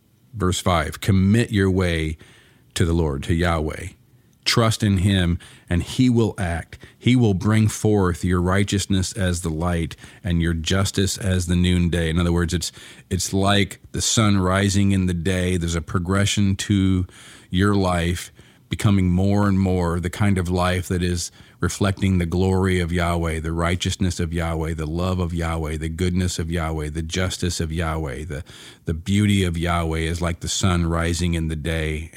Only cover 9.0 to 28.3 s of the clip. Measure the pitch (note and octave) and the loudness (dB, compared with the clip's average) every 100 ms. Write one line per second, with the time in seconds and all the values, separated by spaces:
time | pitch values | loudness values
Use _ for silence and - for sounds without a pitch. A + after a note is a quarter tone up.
9 | F#2 A2 F#2 F2 F2 D#2 F2+ E2+ D#2 - | -2 -2 -2 -2 -4 -4 -2 -2 -4 -8
10 | - - G2 E2+ E2+ E2 D#2+ F#2+ G2+ - | -20 -10 -2 0 0 -2 -2 0 0 0
11 | F#2+ - G2 F#2 E2+ F2 F2+ F2+ F2 E2+ | -2 -2 -2 0 0 2 2 2 2 0
12 | D#2+ E2 F2 E2+ E2 F2 - - - - | 0 0 2 0 0 -2 -6 -12 -20 -18
13 | - F2+ - G2 G2 G2+ F#2 - - - | -6 -4 -2 0 2 2 0 -4 -10 -4
14 | - - G#2 G2+ F2+ F#2+ G2+ G2 G2 F#2+ | 0 2 4 4 2 2 2 2 2 2
15 | F#2 F2 F2 F#2 F2+ F2+ E2+ E2+ - F#2+ | 0 0 -2 0 0 0 -2 -4 -2 -4
16 | F2 G2 G2+ - G2 G2 - G2+ F#2+ F#2 | 0 0 2 2 0 0 0 2 4 2
17 | F2 - - - - F2+ G2+ G2+ F#2 F2+ | -2 -10 -20 -20 -4 0 2 2 2 2
18 | E2+ E2+ - - - _ - - A2 G2 | 0 -2 -8 -18 -20 _ -10 0 2 4
19 | F#2 F2+ G2 G2+ G2+ F#2+ F#2+ F#2 E2+ F2 | 4 2 2 2 2 2 2 2 0 -2
20 | F2 - G#2 F#2 E2+ F#2 F2+ F#2 - F#2 | -4 0 0 2 0 0 0 0 -2 -2
21 | F2 F2 - - - - E2+ - G2 - | -2 -2 -6 -12 -18 -4 -4 0 -2 0
22 | F#2+ F#2 E2 F2 F#2+ F#2+ F#2+ F2+ E2+ F2 | 0 2 0 0 2 2 2 0 0 -2
23 | E2+ E2+ E2 D#2+ E2 E2 E2+ F2+ F#2+ - | 0 0 -2 -4 -4 -2 -2 0 -2 -2
24 | F#2 F2 E2 E2+ E2 E2 D#2+ D#2+ D2+ E2+ | -2 -2 -4 -2 -4 -4 -4 -4 -4 -2
25 | F#2 F2+ E2+ E2+ E2 E2 D2+ D#2 E2 E2 | -2 -2 -2 -2 -4 -4 -4 -6 -6 -2
26 | F2+ F2+ F2+ - E2 E2+ D#2+ D#2 D2+ D#2+ | 0 0 -2 -2 -4 -4 -4 -4 -6 -6
27 | D#2+ F2+ F2+ - F2 - D#2+ E2 E2 D#2+ | -6 -2 -2 -2 -4 -4 -4 -4 -4 -4
28 | D2 C2 D#2 | -6 -8 -10